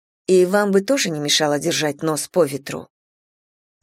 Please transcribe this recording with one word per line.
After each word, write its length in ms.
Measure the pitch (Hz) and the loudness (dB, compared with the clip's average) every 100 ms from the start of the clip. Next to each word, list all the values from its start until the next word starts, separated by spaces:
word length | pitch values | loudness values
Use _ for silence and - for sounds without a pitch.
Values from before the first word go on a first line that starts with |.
| _ _ - | _ _ 0
и 180 | 185 180 | 2 4
вам 260 | 208 208 | 2 2
бы 100 | 196 | 2
тоже 280 | 196 277 208 | 2 0 -2
не 100 | 151 | -4
мешало 400 | 147 - 151 147 | -2 0 0 0
держать 420 | 156 143 151 143 | -2 -2 -2 -2
нос 260 | 160 151 - | -4 -4 -2
по 180 | 180 147 | 0 0
ветру». 420 | 139 139 143 - _ _ _ _ _ _ _ _ _ | -2 -10 -12 -14 _ _ _ _ _ _ _ _ _